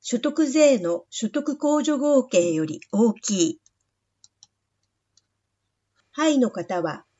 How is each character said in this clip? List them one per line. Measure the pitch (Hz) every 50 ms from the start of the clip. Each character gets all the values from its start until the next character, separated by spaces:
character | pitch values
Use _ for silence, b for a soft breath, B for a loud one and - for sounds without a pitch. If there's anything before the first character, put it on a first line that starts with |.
所 | - - 247 233
得 | - 294 294 - 311
税 | 269 254 311 302 285 269 202
の | 175 170 170 170 - _
所 | - - 226 214
得 | - 294 285 302 277
控 | - 311 294 302 302 262
除 | 311 302
合 | 254 285 294 285 262 254
計 | - - 180 175 175
よ | 160 156 156
り | 156 156 - - -
大 | - 202 233 226 214
き | - - - 202 180 165 160
い。 | - - _ _ _ _ _ _ _ _ _ _ _ _ - _ _ _ _ _ _ _ _ _ _ _ _ _ _ _ _ _ _ _ _ _ _ _ _ _ _ _ _ _ _ _ _ _ _ _ _ _
は | _ 294 311
い | 311 294 262
の | 247 208
方 | - 185 170 - 185 175
は、 | 160 156 147 - - _ _